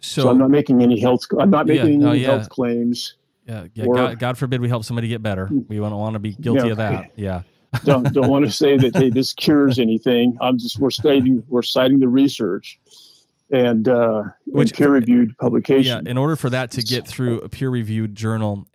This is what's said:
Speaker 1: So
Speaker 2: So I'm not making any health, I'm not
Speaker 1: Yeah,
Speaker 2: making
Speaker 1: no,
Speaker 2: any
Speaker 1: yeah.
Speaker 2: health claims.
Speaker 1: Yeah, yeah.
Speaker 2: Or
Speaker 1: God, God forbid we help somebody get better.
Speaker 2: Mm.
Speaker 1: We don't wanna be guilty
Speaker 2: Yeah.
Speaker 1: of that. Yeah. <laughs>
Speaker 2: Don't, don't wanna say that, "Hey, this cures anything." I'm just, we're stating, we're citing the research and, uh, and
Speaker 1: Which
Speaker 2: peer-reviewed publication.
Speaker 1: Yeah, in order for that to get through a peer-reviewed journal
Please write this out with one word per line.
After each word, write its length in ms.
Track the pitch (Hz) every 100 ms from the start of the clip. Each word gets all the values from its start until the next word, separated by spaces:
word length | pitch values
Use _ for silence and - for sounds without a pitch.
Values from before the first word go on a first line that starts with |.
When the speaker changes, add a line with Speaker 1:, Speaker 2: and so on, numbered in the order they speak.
Speaker 1:
So 220 | - -
Speaker 2:
So 60 | 131
I'm 100 | 127
not 120 | 135
making 320 | 143 143 123
any 180 | 120 120
health, 260 | 120 123 - -
I'm 120 | 202
not 160 | 151 156
Speaker 1:
Yeah, 160 | 156
Speaker 2:
making 180 | 160 147
Speaker 1:
no, 100 | 143
Speaker 2:
any 100 | 147
Speaker 1:
yeah. 60 | 143 135
Speaker 2:
health 140 | -
claims. 680 | - 123 120 120 120 - - _ _ -
Speaker 1:
Yeah, 200 | 113 87
yeah. 100 | 110 120
Speaker 2:
Or 80 |
Speaker 1:
God, 240 | 123 127 117
God 200 | 123 123
forbid 220 | 131 127
we 80 | 123
help 160 | 120
somebody 240 | 110 120 117
get 140 | 117
better. 240 | 110 98 95
Speaker 2:
Mm. 220 | 139 120
Speaker 1:
We 80 | 107
don't 140 | 104 104
wanna 220 | 107 110
be 140 | 107
guilty 320 | 98 117 135 120
Speaker 2:
Yeah. 60 |
Speaker 1:
of 40 | 110
that. 360 | 110 - 90 -
Yeah. 260 | 101 90 90 _
<laughs> 220 | _ -
Speaker 2:
Don't, 280 | - 135 120
don't 160 | 123 127
wanna 220 | 139 143
say 260 | - 147 143
that, 180 | 123
"Hey, 140 | 185 131
this 240 | 117 127
cures 460 | - - 147 143 123
anything." 580 | 113 113 131 120 120 120
I'm 160 | 123 127
just, 200 | 117 -
we're 120 | 135
stating, 520 | - 156 139 127 127 110
we're 140 | 123
citing 380 | 117 - 131 139
the 80 | 131
research 680 | 127 139 - 107 98 - - _ - - _ _ _ _
and, 380 | 135 123 113 110
uh, 360 | 123 117 107
and 80 | 104 -
Speaker 1:
Which 300 | - 143 123
Speaker 2:
peer-reviewed 640 | - 147 139 113 123 120 117
publication. 680 | 123 120 - 135 135 117
Speaker 1:
Yeah, 60 | -
in 80 | 123
order 180 | 139 160
for 140 | 131
that 200 | 127 127
to 100 | -
get 240 | 110 127 -
through 340 | - 127 113
a 80 | -
peer-reviewed 680 | - 135 123 107 110 110
journal 520 | 104 110 110 107 101 95